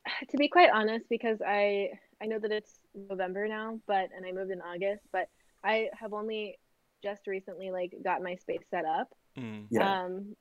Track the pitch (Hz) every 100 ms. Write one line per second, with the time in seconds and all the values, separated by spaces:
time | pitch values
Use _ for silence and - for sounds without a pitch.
0 | - - 262 269 285 349 349 214 214 226
1 | - 233 233 214 - 208 208 202 196 202
2 | _ - 214 220 208 214 - _ _ 202
3 | 196 190 185 185 214 214 220 226 - 196
4 | 185 180 185 185 190 185 170 175 196 208
5 | _ 185 - _ _ _ 196 220 220 -
6 | 220 208 214 220 208 - _ _ _ _
7 | 202 202 - 190 190 170 190 185 180 -
8 | 185 165 180 180 - 170 - 180 156 165
9 | 254 _ _ - 117 107 104 214 196 190
10 | 185 185 202 -